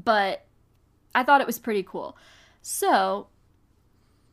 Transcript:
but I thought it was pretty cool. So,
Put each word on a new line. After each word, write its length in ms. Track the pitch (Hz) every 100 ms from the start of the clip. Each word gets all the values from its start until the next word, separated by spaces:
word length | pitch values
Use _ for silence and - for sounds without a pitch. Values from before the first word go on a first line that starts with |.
but 440 | 208 214 196 - _ _ _ _ _ _ _
I 120 | 240
thought 160 | 254 285
it 60 | 254
was 100 | 233
pretty 240 | - 214
cool. 340 | 190 175 - - - - _ _
So, 680 | - - 392 254 190 196 - _ _ _ _ _ _ _ _ _ _